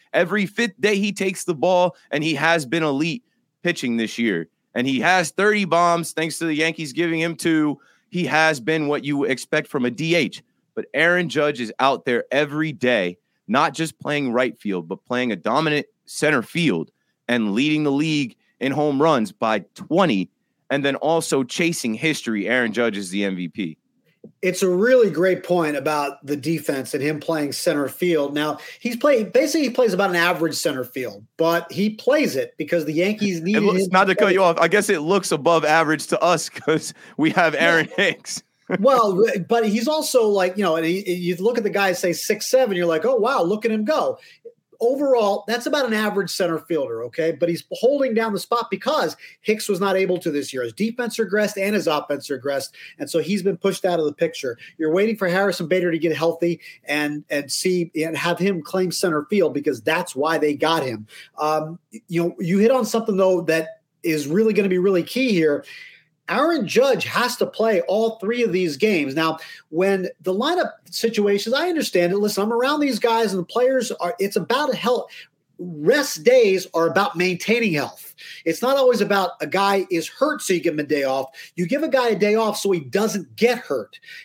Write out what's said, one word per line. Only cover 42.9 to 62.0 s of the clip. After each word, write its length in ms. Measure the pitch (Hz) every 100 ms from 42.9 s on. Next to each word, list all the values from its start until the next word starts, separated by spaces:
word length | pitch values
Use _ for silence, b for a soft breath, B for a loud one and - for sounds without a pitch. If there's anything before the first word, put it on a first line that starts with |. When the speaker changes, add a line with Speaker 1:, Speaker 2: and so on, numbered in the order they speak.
| 160
Speaker 2:
"Oh, 120 | 226 262
wow, 260 | 214 269
look 240 | 170 214 226
at 40 |
him 140 | 214
go." 340 | 214 311 143 - B B - - _ _
Overall, 640 | 233 269 285 247 208 202 -
that's 200 | 240 285
about 180 | 294
an 80 | 254
average 380 | 214 214 196 180
center 280 | - 180 160
fielder, 460 | - 160 127 113
okay? 280 | 120 - 160
But 180 | 147 170
he's 140 | 170 -
holding 440 | 175 233 285 269
down 180 | 220 226
the 80 | 196
spot 280 | - 233 233
because 460 | 190 247 302 175 - B B
Hicks 260 | - 214 -
was 100 | 185
not 180 | 196 190
able 200 | 190 180
to 120 | 175
this 240 | 143 139
year. 80 | 131
His 100 | 120
defense 460 | - 220 233 240 -
regressed 420 | 208 208 208 202
and 140 | 190
his 120 | 208 165
offense 420 | 151 143 143 -
regressed, 420 | 135 135 139 127 B B -
and 120 | -
so 80 | 170
he's 240 | 151 202
been 160 | 185 175
pushed 260 | 196 170
out 140 | 185 175
of 80 | 151
the 80 |
picture. 420 | 147 165 160 131 117 B -
You're 140 | 156
waiting 240 | 170 214 214
for 120 | 185
Harrison 400 | 180 196 175 160
Bader 240 | 180 175
to 60 | 165
get 180 | 165 143
healthy 420 | 165 165 170 165 B B
and, 400 | - 147 147 151 -
and 240 | 147 143
see, 380 | - 190 180 165
and 220 | 165 160 151
have 220 | 165 170
him 240 | 190 180
claim 280 | 147 190 185
center 360 | - 180 151 147
field 240 | 208 160
because 300 | 143 143 123
that's 340 | 131 160 175 127
why 220 | 151 165
they 160 | 151
got 280 | 143 156 165
him. 240 | 135 110 107 B B -
Um, 420 | 151 156 156 170 _ 220